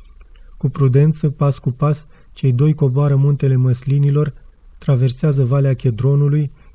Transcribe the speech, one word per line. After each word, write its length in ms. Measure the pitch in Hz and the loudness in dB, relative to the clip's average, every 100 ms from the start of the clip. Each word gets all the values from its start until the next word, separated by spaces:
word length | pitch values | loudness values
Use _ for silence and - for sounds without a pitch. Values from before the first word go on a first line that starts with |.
| - - - - - - | -20 -20 -20 -20 -20 -8
Cu 120 | 135 | -6
prudență, 640 | 127 135 127 151 156 156 | 0 2 2 2 0 -4
pas 280 | - 143 135 | -2 -2 -2
cu 120 | - | -6
pas, 360 | 123 147 151 - - - | -4 -2 -4 -8 -20 -20
cei 200 | - 139 | -4 -2
doi 220 | 120 151 | 2 0
coboară 420 | 151 139 127 143 139 | 2 0 0 0 2
muntele 400 | 139 139 139 127 | 0 0 0 0
Măslinilor, 760 | 127 123 - 139 143 143 151 - - - - - | 0 -2 -2 0 0 0 -2 -6 -16 -20 -20 -10
traversează 680 | - 131 127 120 156 139 | -2 0 0 0 -2 0
Valea 300 | 123 143 139 | 0 0 0
Chedronului 760 | 127 131 107 131 143 143 147 143 - - | 0 -2 -2 0 2 2 0 -2 -8 -20